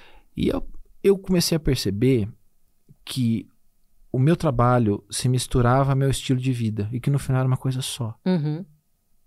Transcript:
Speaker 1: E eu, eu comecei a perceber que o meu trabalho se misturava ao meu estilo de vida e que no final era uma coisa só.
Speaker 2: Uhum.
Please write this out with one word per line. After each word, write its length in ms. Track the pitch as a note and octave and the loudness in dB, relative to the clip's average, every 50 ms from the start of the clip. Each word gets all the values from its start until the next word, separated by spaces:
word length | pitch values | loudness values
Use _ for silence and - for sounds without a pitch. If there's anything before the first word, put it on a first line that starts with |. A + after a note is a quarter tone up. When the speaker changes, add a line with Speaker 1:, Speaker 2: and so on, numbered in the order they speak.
| - - - - - _ - | -16 -20 -20 -20 -20 _ -6
Speaker 1:
E 140 | - - - | -4 -2 -2
eu, 180 | - - - - - - - _ - - | -2 -2 -4 -8 -10 -14 -16 _ -10 -2
eu 160 | - G3 G3 F#3+ | 2 2 2 2
comecei 380 | F#3+ - F#3 F3 - - E3+ | 0 -2 0 0 0 0 -2
a 40 | D#3+ | -2
perceber 680 | D#3 D#3 C3 - - G#2 G2 G2+ B2 C3 C3+ A#2 G2+ A2 - - _ _ _ _ _ _ _ _ _ - - _ - | 0 0 -2 -2 -2 -4 -2 0 2 2 2 2 0 -2 -6 -12 _ _ _ _ _ _ _ _ _ -20 -20 _ -16
que 420 | - - C3 B2 A2+ A2+ G2 - - _ _ _ _ _ _ _ _ _ - - - | -10 -4 -2 0 0 0 -2 -4 -8 _ _ _ _ _ _ _ _ _ -20 -14 -6
o 80 | - B2+ | -2 0
meu 160 | C3 D3+ E3+ | 2 2 2
trabalho 680 | - - D#3 A#2+ A#2+ A#2+ B2 B2 B2 A#2+ G#2 G2+ G2+ - - | 2 0 0 2 2 4 4 4 4 4 2 0 -2 -4 -8
se 200 | - - - B2+ | -8 -4 0 0
misturava 600 | B2+ B2 - - - C3 A#2+ A#2+ B2+ C3+ C#3 C3+ C#3 | 0 0 0 0 0 2 4 4 4 4 2 2 2
ao 20 | C3+ | 2
meu 120 | C#3 C3+ | 2 0
estilo 300 | B2 - - - C3+ B2+ | 0 0 -2 -2 -2 0
de 120 | B2+ C3 | 0 -2
vida 380 | B2+ A#2+ A#2 A2 G#2+ G#2+ G2+ G#2+ | -2 0 -2 -2 -2 -2 -4 -4
e 80 | B2 B2 | -6 -4
que 100 | - C#3+ | -2 0
no 80 | C#3+ C#3 | 0 0
final 220 | - - C3 C3 | 0 0 0 0
era 80 | C3 B2+ | 2 0
uma 80 | C3 | 0
coisa 260 | - - C3+ B2+ C3 | 0 -2 -2 -4 -4
só. 320 | C3+ - - - A#2 A2+ A2+ _ - | -6 -8 -8 -8 -8 -8 -8 _ -2
Speaker 2:
Uhum. 400 | F#3 F#3 E3+ D3 D3+ D3+ D#3+ G3+ - _ _ _ _ _ _ _ _ _ _ _ | -2 0 0 0 -2 -4 -6 -8 -12 _ _ _ _ _ _ _ _ _ _ _